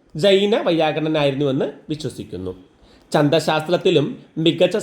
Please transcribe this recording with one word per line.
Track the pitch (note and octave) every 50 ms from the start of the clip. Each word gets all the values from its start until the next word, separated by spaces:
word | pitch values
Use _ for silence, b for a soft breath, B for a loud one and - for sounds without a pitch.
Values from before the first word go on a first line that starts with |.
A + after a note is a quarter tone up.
| _ _ - D#3 D#3
ജൈന | G3+ G3 G3 G3+ G#3 A3 D4 -
വൈയാകരണനായിരുന്നുവെന്ന് | G3 E3+ D#3+ D#3 D#3 D3 D#3 D3+ D#3+ D#3 D#3 D3 C#3+ C3+ C3+ D3 C#3 C3 C#3+ A3 - - - - -
വിശ്വസിക്കുന്നു. | D#3 C#3+ - B2 - - G#2 - - F2+ F#2 F#2 F#2 - - _ _ b b b b b b b -
ഛന്ദശാസ്ത്രത്തിലും | D#3+ D3 C#3+ D#3 D#3+ D3+ - D#3 D#3 - - F3 E3+ - F#3 F3 D3 C#3+ G#3 - B B B B D#3+ D#3+
മികച്ച | E3 C#3+ - F#3 F3+ F#3 G#3+